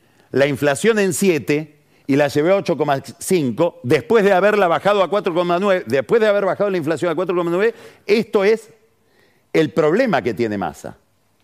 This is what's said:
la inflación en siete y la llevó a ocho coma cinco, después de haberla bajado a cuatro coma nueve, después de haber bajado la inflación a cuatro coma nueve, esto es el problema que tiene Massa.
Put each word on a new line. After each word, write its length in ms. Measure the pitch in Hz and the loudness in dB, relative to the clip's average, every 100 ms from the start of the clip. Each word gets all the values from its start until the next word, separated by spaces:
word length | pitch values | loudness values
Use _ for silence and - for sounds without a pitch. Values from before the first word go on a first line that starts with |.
| _ _ _ | _ _ _
la 160 | 123 139 | 0 0
inflación 520 | 139 143 139 214 220 | 0 -2 0 0 0
en 160 | 190 | 0
siete 640 | 156 196 156 110 147 156 _ _ _ - | 0 0 0 -2 -4 -4 _ _ _ -2
y 100 | 139 | 0
la 120 | 143 | 2
llevó 220 | 147 160 | 0 2
a 60 | 196 | 0
ocho 200 | 180 151 | 0 -2
coma 260 | 147 139 - - | -2 -2 -6 -14
cinco, 640 | - 185 135 107 170 - | -2 0 0 0 -2 -2
después 400 | 123 147 - 226 | 0 0 2 2
de 120 | 202 | 4
haberla 340 | 185 202 208 180 | 4 2 2 2
bajado 340 | 156 190 208 | 2 2 2
a 60 | 175 | 0
cuatro 240 | 202 202 | -2 -2
coma 260 | 165 175 175 | -2 0 0
nueve, 240 | 202 185 113 | 0 0 0
después 340 | 135 - 226 | -2 0 2
de 60 | 220 | 2
haber 180 | 202 | 2
bajado 240 | 190 156 202 | 0 0 -2
la 80 | 185 | -2
inflación 340 | 147 160 175 | -4 -4 -2
a 40 | |
cuatro 200 | 156 185 | -2 -2
coma 160 | 180 170 | -2 -2
nueve, 240 | 175 226 226 - - | 0 -2 -4 -14 -12
esto 400 | - 220 - 208 | -2 0 0 0
es 240 | 196 220 - _ _ _ _ _ _ _ _ | 2 0 -4 _ _ _ _ _ _ _ _
el 180 | 160 156 | -2 0
problema 480 | - 156 190 262 143 | 0 2 2 0 0
que 140 | 120 | -2
tiene 240 | 110 113 104 | -2 -2 -2
Massa. 400 | 87 76 - - _ _ _ _ | -6 -8 -16 -20 _ _ _ _